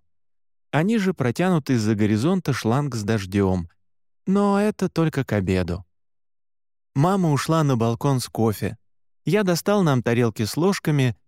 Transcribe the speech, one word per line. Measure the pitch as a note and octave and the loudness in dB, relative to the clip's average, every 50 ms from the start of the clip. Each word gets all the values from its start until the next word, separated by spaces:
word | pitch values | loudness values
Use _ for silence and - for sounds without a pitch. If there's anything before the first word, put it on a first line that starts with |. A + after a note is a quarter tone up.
| - _ _ _ _ _ _ _ _ _ _ _ _ _ | -16 _ _ _ _ _ _ _ _ _ _ _ _ _
Они | - C#3 D#3+ G3 A3+ A#3 | -2 0 0 2 0 0
же | F#3+ F#3+ F3+ | 0 -2 -2
протянут | - A#2+ B2 A#2 - F3 F#3+ F#3 D#3+ C#3 - | -2 -2 -2 0 0 0 0 0 0 0 0
из-за | C3+ A#2+ G#2+ G#2+ A2+ | 0 0 2 0 0
горизонта | G2+ G#2+ G2+ G#2+ G#2+ A2+ D#3+ F#3+ F#3+ - - C3 | 2 2 2 2 2 0 0 0 0 -2 -2 -4
шланг | - - A2 A2+ C#3 D3 C#3+ A#2+ | -2 -2 0 0 0 -2 -4 -4
с | A#2 G#2 | -4 -2
дождём. | G#2 A2+ A2 G2 F#2 F#2 G2+ G2 F#2+ F#2 F#2 E2 E2 _ _ _ _ _ _ _ _ _ _ _ | -2 -2 -2 -2 -2 0 2 2 2 2 -2 -4 -8 _ _ _ _ _ _ _ _ _ _ _
Но | - F#3 G3+ G3+ G3+ G3 G3 | -2 0 2 2 2 2 2
это | G#3 G#3+ G#3 - F#3+ F3+ | 0 0 -2 -2 -4 -4
только | - - E3 D#3+ - C#3+ B2+ | -2 0 0 0 0 -2 -2
к | - - | -2 -2
обеду. | G#2 G2 F2 F#2+ F#2 F2+ E2+ F2 F2+ - _ _ _ _ _ _ _ _ _ _ _ _ _ _ _ _ _ _ _ _ _ - | -2 0 0 0 0 0 -2 -4 -8 -10 _ _ _ _ _ _ _ _ _ _ _ _ _ _ _ _ _ _ _ _ _ -2
Мама | C#3 C#3 F3+ G3 G3+ F3+ D#3+ | 0 2 2 2 2 2 2
ушла | D3 C3 - - D#3+ E3 D#3+ | 0 0 0 0 0 2 2
на | C#3+ C3+ A#2 | 2 2 2
балкон | A#2 A#2 A#2 - - C#3+ C#3 B2+ | 0 0 0 0 0 0 0 -2
с | - - | -4 -6
кофе. | - - A2 A2+ G#2 - - G2 A2 - _ _ _ _ _ _ _ _ _ | -4 -2 0 0 0 -2 -4 -8 -8 -10 _ _ _ _ _ _ _ _ _
Я | - D#3+ G#3 G#3+ | -2 0 0 2
достал | F3+ F3 D#3 - - G3+ G#3 F#3+ | 0 0 0 0 0 2 2 2
нам | D#3+ C3+ B2+ | 2 2 2
тарелки | A2 B2 A#2 A#2+ A#2+ A#2 - - A2+ | 0 0 0 2 2 0 0 -2 -4
с | G2+ - - | -4 -2 -2
ложками, | D#3 G3 G3 - - - D3+ C#3+ C3 B2+ A2 - _ | 0 0 0 -2 -2 -2 0 0 0 0 -2 -6 _